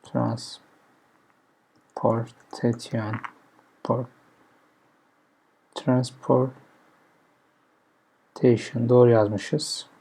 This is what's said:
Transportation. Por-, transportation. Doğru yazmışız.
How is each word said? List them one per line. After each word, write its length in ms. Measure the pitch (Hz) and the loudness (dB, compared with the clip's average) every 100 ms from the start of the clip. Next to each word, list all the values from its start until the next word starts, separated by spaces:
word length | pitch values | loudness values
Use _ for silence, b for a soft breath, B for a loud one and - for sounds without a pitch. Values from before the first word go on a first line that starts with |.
Transportation. 3000 | - - 57 120 - - _ _ _ _ _ _ _ _ _ _ _ _ _ - 117 113 117 _ _ - 120 117 - 120 107 110 - - _ _ _ _ | -8 -4 -4 -6 -12 -18 _ _ _ _ _ _ _ _ _ _ _ _ _ -4 -2 -2 -6 _ _ -4 -4 -4 -6 -8 -6 -8 -12 -20 _ _ _ _
Por-, 220 | - 117 120 _ _ _ _ _ _ _ _ _ _ _ _ _ _ _ _ - | -4 -4 -4 _ _ _ _ _ _ _ _ _ _ _ _ _ _ _ _ -8
transportation. 800 | - 127 127 - - 127 131 - _ _ _ _ _ _ _ _ _ _ _ _ _ _ _ _ _ - 127 113 - 120 120 | 0 0 0 -10 0 0 0 -6 _ _ _ _ _ _ _ _ _ _ _ _ _ _ _ _ _ 0 2 2 0 -4 4
Doğru 200 | 123 120 | 6 8
yazmışız. 800 | 113 107 104 - 151 - - - _ | 6 4 -2 -4 -6 -6 -10 -12 _